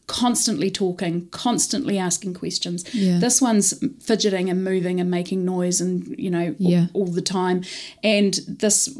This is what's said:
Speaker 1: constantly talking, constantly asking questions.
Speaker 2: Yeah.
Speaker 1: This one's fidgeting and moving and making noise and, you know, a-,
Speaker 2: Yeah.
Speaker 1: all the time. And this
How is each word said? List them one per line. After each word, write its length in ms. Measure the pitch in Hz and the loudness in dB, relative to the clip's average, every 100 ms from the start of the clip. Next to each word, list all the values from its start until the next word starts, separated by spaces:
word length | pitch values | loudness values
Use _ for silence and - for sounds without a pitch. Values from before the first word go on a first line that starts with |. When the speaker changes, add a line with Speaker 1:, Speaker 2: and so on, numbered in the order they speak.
| - | -10
Speaker 1:
constantly 680 | - 247 226 226 170 190 | 0 0 2 0 0 -2
talking, 560 | 190 190 175 170 175 175 | 0 -2 -2 -2 -4 -6
constantly 680 | - 247 214 - 214 - 196 | -4 -2 0 0 -2 -2 -2
asking 360 | 180 175 196 | 0 -2 -6
questions. 500 | 180 165 - 175 175 - | -8 -6 -6 -6 -8 -6
Speaker 2:
Yeah. 260 | 226 190 175 | 0 2 4
Speaker 1:
This 200 | 240 - | 4 4
one's 320 | 254 214 196 - - - | 4 4 2 0 -6 -6
fidgeting 480 | - 214 208 190 185 | -2 0 2 0 0
and 140 | 185 | 0
moving 360 | 185 190 180 180 | 0 0 0 0
and 100 | 180 | 0
making 340 | 175 175 190 180 | -2 -2 -2 0
noise 340 | 180 180 175 | 0 0 0
and, 340 | 180 180 - - | 0 -2 -4 -8
you 140 | 190 | -2
know, 240 | 175 170 - | -2 -2 0
a-, 40 | |
Speaker 2:
Yeah. 240 | 180 175 170 | 4 4 4
Speaker 1:
all 120 | 202 180 | 0 -2
the 160 | 175 | -2
time. 400 | 180 185 185 180 180 - - - | -2 0 0 0 -2 -12 -14 -4
And 360 | 214 208 202 190 - | 2 4 4 0 -6
this 420 | - 208 - - | -2 0 2 0